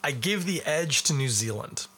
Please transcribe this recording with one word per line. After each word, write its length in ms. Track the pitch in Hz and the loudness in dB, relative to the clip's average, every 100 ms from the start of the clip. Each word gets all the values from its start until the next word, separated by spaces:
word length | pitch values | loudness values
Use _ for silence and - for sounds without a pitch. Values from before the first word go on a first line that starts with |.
I 80 | 147 | -2
give 340 | 131 170 208 175 | 0 0 0 0
the 160 | 170 | -2
edge 400 | 143 156 170 135 | 0 0 2 2
to 80 | - | 2
New 160 | 143 131 | 2 2
Zealand. 600 | 107 110 107 - - - | 2 0 -4 -6 -10 -10